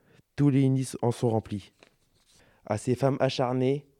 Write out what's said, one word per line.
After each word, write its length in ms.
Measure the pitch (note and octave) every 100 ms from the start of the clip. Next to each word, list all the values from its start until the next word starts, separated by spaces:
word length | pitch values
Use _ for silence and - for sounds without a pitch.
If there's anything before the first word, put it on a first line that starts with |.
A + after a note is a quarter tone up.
| _ _ _ -
tous 120 | C#3+
les 200 | C3+ C3+
nids 240 | C3 C3 -
en 100 | A#2
sont 180 | A#2 B2
remplis. 440 | A2 - G#2 - _ - _ _ _ _ _ _ _ -
À 120 | G#2+
ces 180 | - A#2+
femmes 220 | C3+ C#3
acharnées, 680 | C3 - B2 B2+ B2+ C#3+ - _